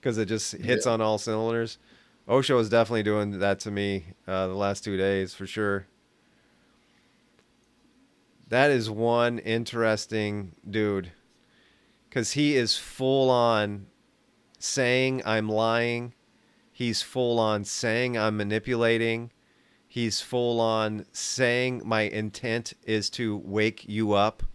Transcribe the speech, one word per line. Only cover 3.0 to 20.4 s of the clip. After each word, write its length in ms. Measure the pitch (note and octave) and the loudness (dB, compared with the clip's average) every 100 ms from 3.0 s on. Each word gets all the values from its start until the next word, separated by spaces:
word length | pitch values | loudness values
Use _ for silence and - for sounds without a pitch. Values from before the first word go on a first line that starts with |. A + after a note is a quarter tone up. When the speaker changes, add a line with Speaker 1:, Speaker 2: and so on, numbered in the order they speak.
Speaker 1:
doing 360 | G#2 G#2+ G#2 G2+ | 2 0 0 0
that 200 | G2 G2 | 0 0
to 100 | A2 | -4
me, 440 | G2+ G2+ G2 D#2+ F#2+ - | -4 -2 -4 -6 -18 -6
uh, 200 | F#2+ F#2+ | -4 -2
the 80 | |
last 280 | F#2+ G2 F#2 | -2 -2 -2
two 120 | - F#2+ | -4 0
days 380 | G2 G2 F#2 | 0 0 -2
for 120 | - F#2+ | -8 -12
sure. 400 | - G#2 G2 F#2+ _ _ _ _ _ _ _ _ _ _ _ _ _ _ _ _ _ _ _ _ _ _ _ _ _ - | -4 -2 -2 -6 _ _ _ _ _ _ _ _ _ _ _ _ _ _ _ _ _ _ _ _ _ _ _ _ _ -2
That 220 | A#2 C#3+ | 2 4
is 200 | C3+ A2 | 4 0
one 480 | G#2+ A#2 A#2+ A#2+ A#2+ | -2 2 2 2 0
interesting 1160 | - A2+ A2+ A#2 A2+ G#2+ - A2 G#2 G#2 F#2+ - G2 | -2 -2 -2 0 0 0 -2 -2 -2 -4 -10 -16 -6
dude, 440 | G#2+ G#2+ G2 F2 - _ _ _ _ _ _ _ _ _ | -2 0 -2 -6 -16 _ _ _ _ _ _ _ _ _
'cause 220 | C3+ A2+ | -4 -2
he 240 | C#3+ D3 C#3 | 0 2 2
is 200 | A2+ - | 2 -2
full 540 | - - C3 C3+ C3 | -6 -2 2 4 4
on 560 | B2 A#2 A2 G#2 G2+ G2 _ _ _ _ _ _ _ | 6 4 4 0 -4 -14 _ _ _ _ _ _ _
saying, 640 | - - B2 B2+ C3 C3 | -6 0 2 4 2 0
"I'm 240 | - A2 G#2+ | 0 0 2
lying." 680 | G#2+ A2+ A#2 A#2 A#2+ A#2+ - _ _ _ _ _ | 2 2 2 0 -2 -6 -14 _ _ _ _ _
He's 300 | - B2 A2 | -6 -4 -2
full 360 | - B2+ B2 A#2 | -4 -2 0 2
on 260 | A2 G#2+ | 2 0
saying, 520 | G#2 - A#2+ A2+ B2 A#2+ | -2 -4 0 0 0 0
"I'm 220 | G#2+ G#2+ | 0 0
manipulating." 920 | G#2 G#2+ A#2 A#2+ A#2 A2+ A#2 A2+ A#2 _ _ _ _ _ _ | -2 -2 0 2 4 4 2 -2 -6 _ _ _ _ _ _
He's 340 | B2+ A#2 - | -4 -2 -2
full 380 | - B2 | -4 0